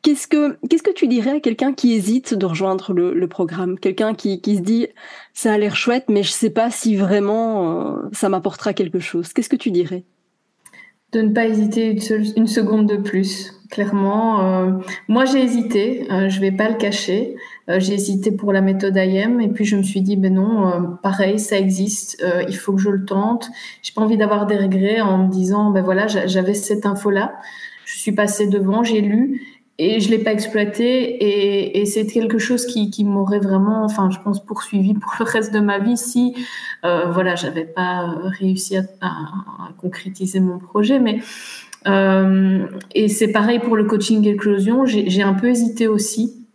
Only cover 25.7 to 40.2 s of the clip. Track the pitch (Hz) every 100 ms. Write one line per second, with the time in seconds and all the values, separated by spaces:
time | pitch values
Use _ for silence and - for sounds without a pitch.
25.7 | 190 180 190 214 208 185 185 185 208 -
26.7 | 208 208 196 208 196 233 - - - -
27.7 | - - - - 202 202 202 208 196 190
28.7 | 214 233 220 202 214 277 262 - - _
29.7 | - 170 220 196 220 220 208 - 220 208
30.7 | 202 240 254 247 - 208 202 196 196 196
31.7 | 196 208 214 214 233 220 220 - 247 247
32.7 | 233 202 208 202 196 190 208 202 190 202
33.7 | 220 214 214 190 185 208 196 - 208 -
34.7 | 202 190 208 - - 226 226 208 208 208
35.7 | 202 208 240 - 240 247 247 247 - -
36.7 | - 170 170 175 175 185 175 175 165 160
37.7 | - 180 180 175 160 185 190 190 185 -
38.7 | 190 190 - 185 160 156 190 190 - -
39.7 | 170 185 185 185 190